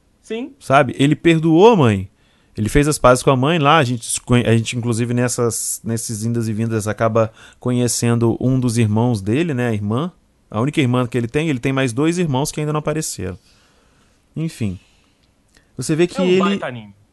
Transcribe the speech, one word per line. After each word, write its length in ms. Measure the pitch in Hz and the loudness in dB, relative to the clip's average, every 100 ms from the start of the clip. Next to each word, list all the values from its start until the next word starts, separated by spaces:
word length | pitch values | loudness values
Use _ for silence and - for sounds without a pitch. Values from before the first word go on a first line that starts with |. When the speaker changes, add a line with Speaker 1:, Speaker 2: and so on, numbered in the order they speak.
| _ _ | _ _
Speaker 1:
Sim. 300 | - 220 277 - | -12 -10 -10 -10
Speaker 2:
Sabe? 360 | - 135 131 - | 0 2 2 2
Ele 160 | 139 151 | 0 2
perdoou 540 | 175 160 165 160 220 | 2 2 4 6 6
a 60 | 220 | 6
mãe. 320 | 123 101 95 _ _ _ _ - | 4 2 -4 _ _ _ _ -6
Ele 100 | 107 | 0
fez 180 | 147 147 | 2 2
as 140 | 143 | 4
pazes 240 | 127 127 | 4 4
com 60 | - | 4
a 40 | 131 | 2
mãe 220 | 135 175 | 2 2
lá, 200 | 143 160 | 4 4
a 60 | |
gente 220 | 123 123 - | 2 -2 -6
se 140 | - | -8
conhe-, 260 | - 120 110 | 0 2 4
a 100 | 113 | 0
gente, 220 | 113 123 | 0 -4
inclusive, 360 | 120 113 120 | -4 -2 -2
nessas, 680 | 123 123 - 120 107 - - - | -2 -2 -2 -4 -4 -8 -8 -6
nesses 400 | 113 - 107 113 | -6 -6 -6 -4
indas 240 | 117 113 | -4 -4
e 40 | |
vindas, 320 | 107 113 110 104 | -4 -4 -4 -4
acaba 460 | 104 117 110 110 - - _ | -2 0 2 0 -4 -20 _
conhecendo 760 | 123 123 120 - 117 117 117 - | -4 0 -2 0 0 2 2 0
um 180 | 127 131 | 0 0
dos 180 | 127 113 | 0 2
irmãos 440 | 110 107 123 113 | 2 2 2 0
dele, 320 | 95 127 175 | -2 -2 -2
né, 160 | 127 123 | -2 -2
a 40 | |
irmã. 380 | 104 104 117 175 - _ _ - | -2 -2 -4 -4 -10 _ _ -8
A 100 | 107 | -4
única 220 | 131 151 | -2 0
irmã 260 | 127 123 123 | 0 0 -2
que 100 | 123 | -4
ele 120 | 117 | -2
tem, 180 | 147 165 | -2 -2
ele 120 | 131 | -2
tem 120 | 139 | -2
mais 220 | 135 135 | -2 -2
dois 240 | 113 156 170 | 0 0 0
irmãos 340 | 170 127 151 | 0 -2 -2
que 80 | - | -4
ainda 140 | 151 | -4
não 60 | 151 | -4
apareceram. 600 | 147 151 160 - 92 92 _ _ _ _ _ _ _ _ _ 147 | -4 -6 -6 -8 -10 -10 _ _ _ _ _ _ _ _ _ -8
Enfim. 420 | 160 - 107 92 _ _ _ _ _ _ _ _ _ - | -8 -6 -8 -8 _ _ _ _ _ _ _ _ _ -10
Você 180 | 131 156 | -4 0
vê 100 | 175 | 0
que 100 | - | 0
Speaker 1:
É 20 | |
um 40 | 180 | 2
Speaker 2:
ele 120 | 185 | 2
Speaker 1:
baita 280 | 196 202 147 | 2 -2 -6
anime. 260 | 120 104 - _ | -10 -16 -20 _